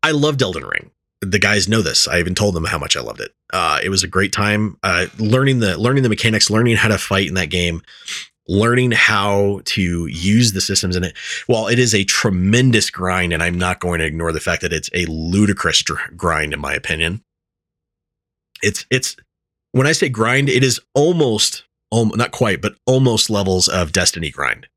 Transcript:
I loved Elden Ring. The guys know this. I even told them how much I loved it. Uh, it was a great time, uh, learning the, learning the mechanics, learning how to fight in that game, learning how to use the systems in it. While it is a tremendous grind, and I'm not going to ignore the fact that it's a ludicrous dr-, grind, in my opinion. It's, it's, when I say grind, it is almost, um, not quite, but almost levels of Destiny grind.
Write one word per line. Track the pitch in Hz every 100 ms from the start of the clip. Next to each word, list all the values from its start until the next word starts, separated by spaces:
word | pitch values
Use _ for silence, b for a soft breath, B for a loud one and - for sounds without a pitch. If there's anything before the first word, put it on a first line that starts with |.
I | 156
loved | 151 147 143
Elden | 98 80 57
Ring. | 50 - _ _ _
The | 98 101
guys | 101 104 90
know | 110
this. | 85 - -
I | 87
even | 87 90
told | 104 87
them | 78
how | 82
much | 69 76
I |
loved | 57 55
it. | - _ _
Uh, | 92 82 76
it | 90
was | 95
a | 92
great | 95 98
time, | 92 101 107 107 -
uh, | 95 90 90 -
learning | 107 127 139 131
the, | 104 82
learning | 113 139
the | 127
mechanics, | 107 113 110 -
learning | 107 120 110
how | 113
to | 101
fight | - 98 95
in |
that | 92 82
game, | 90 87 82 - B B B B _ -
learning | 95 113 123 127
how | 113 - 107 101 101 101 101 -
to | - 90 87 82
use | 76 90 107 120
the | 95
systems | - 98 92 90
in |
it. | 90 - B B B
While | 117 107
it | 120
is | 123 104
a |
tremendous | 98 - 117 92 92 113 127 113 -
grind, | - 92 92 87
and | 82
I'm | 85 87
not | 90 90
going | 90 85
to | 80
ignore | 80 82
the | 78
fact | - 85
that | 87
it's | 80 -
a | - 87
ludicrous | 80 80 95 104 98 85 76
dr-, | - 76 - 85
grind, | 90 78 76
in | 76
my | 69 73
opinion. | - 80 82 101 _ _ _ _ _ _ _ _ _ _ _ _ _ -
It's, | - 101 -
it's, | 127 - - _ _ _ _ _
when | 127 139
I |
say | 156 156
grind, | 110 113 127 139
it | 120
is | 131 110 _ -
almost, | 160 175 139 107 - - _ _ _
um, | 113 110 104
not | 123
quite, | - 117 92
but | 104 - -
almost | 131 131 110 -
levels | 104 95 92 87
of | 92 85
Destiny | 92 90 - 80
grind. | 67 69 55 -